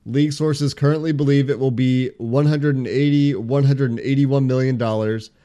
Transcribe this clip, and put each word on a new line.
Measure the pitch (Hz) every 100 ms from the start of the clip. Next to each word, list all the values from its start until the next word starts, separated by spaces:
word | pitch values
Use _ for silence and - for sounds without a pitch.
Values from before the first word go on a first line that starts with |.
| -
league | 127 151
sources | 143 156 143 143
currently | - 143 156 160
believe | 147 143 139 135
it | 120
will | 135
be | 120 127 127 127 -
one | 117 131 147
hundred | 151 147 135
and | 120
eighty, | 123 147 143 143
one | 110 117 139
hundred | 139 135 135
and | 117
eighty-one | 127 139 135 139 131
million | 127 131 123
dollars. | 117 110 107 110 110 _